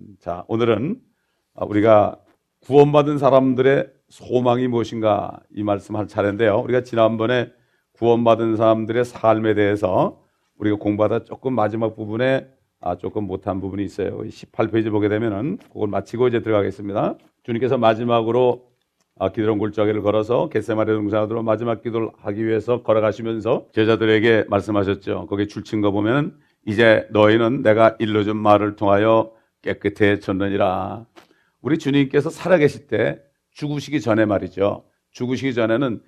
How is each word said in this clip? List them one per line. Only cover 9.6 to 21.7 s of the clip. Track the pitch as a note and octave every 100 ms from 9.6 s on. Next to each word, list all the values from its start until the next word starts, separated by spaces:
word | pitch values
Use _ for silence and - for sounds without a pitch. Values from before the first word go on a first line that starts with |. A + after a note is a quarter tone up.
| G2+ G#2 G2 G2+ F3 - _ _ _ _
우리가 | G#2 G#2
공부하다 | G#2 G#2 G#2+ A2+
조금 | - A2+ C3+
마지막 | B2 G#2+ A2+ A2+ G#2+
부분에, | G#2+ A2+ C3 C#3 - _ _ _
아, | F2 F2
조금 | F#2+ A2
못한 | G2+ F#2+ G2+ F#2+
부분이 | F#2+ G2
있어요. | F#2+ - F#2+ G2+ G#2+
십팔 | - - - A2
페이지 | A2+ A2
보게 | G#2 G#2
되면은 | G#2+ A#2 G2 C#3 G3+ -
그걸 | G2+ G#2
마치고 | G2 - A#2 B2
이제 | A#2
들어가겠습니다. | G#2 G#2+ G2 F#2+ G#2 G2+ F3 - _ _
주님께서 | - A#2 B2+ C3
마지막으로, | A2+ A2 A#2+ A#2 A2 A#2+ B2+ A#2+ _ _ _ _ _ _
아, | F#2+
기드론 | A2+ G#2+ G#2+
골짜기를 | G#2+ G#2 G#2 G#2+
걸어서 | G2+ G#2+ G#2+ B2+ D#3
겟세마네 | A2 G#2+ A2 A2
동산으로 | A2 G#2 G#2+ G#2+ A#2
마지막 | A2+ A2 A#2